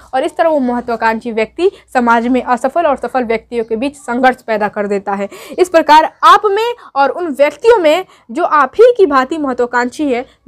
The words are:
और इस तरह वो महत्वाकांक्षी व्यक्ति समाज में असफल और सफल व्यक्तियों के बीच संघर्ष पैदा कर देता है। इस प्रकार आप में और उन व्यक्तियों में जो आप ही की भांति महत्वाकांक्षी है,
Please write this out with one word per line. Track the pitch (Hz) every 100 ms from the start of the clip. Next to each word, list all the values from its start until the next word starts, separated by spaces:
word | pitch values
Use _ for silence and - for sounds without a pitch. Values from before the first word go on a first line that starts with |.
| -
और | 247
इस | 320 -
तरह | 330
वो | 302
महत्वाकांक्षी | 247 240 240 226 226 226 240
व्यक्ति | 220 220 - 381 - _
समाज | 254 233 233 240
में | 254
असफल | 247 240 262 339 320
और | 262
सफल | 240 262
व्यक्तियों | 226 226 - 233
के | 226 220
बीच | 285 -
संघर्ष | - 240 262 254
पैदा | - 214 208
कर | 214 202
देता | 202 196
है। | 196 202 - - 302
इस | 349
प्रकार | 330 311 302 311 -
आप | 320 392
में | 392 392 466 480 -
और | 277 277
उन | - 349
व्यक्तियों | 262 294 294 453 466
में | 311 339 370 _ -
जो | 247
आप | 349 302 262
ही | - 480 480
की | 381
भांति | 277 254 330
महत्वाकांक्षी | 277 - 240 240 247 - 294
है, | 233 - _